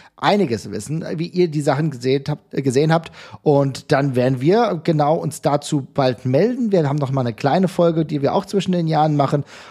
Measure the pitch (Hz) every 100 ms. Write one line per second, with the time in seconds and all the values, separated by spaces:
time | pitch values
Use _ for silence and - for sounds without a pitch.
0 | - - 143 208 151 107 110 104 127 160
1 | 185 170 170 180 175 151 147 139 160 127
2 | 127 139 143 151 - - 135 127 156 165
3 | - - - - - 143 139 127 - 135
4 | 143 123 123 131 147 220 220 170 175 156
5 | 147 170 156 - 156 143 - 147 123 -
6 | 131 120 131 135 226 254 226 185 143 147
7 | 131 135 120 107 139 175 190 - 170 165
8 | 160 147 135 196 190 196 185 175 160 151
9 | 156 147 135 147 - - -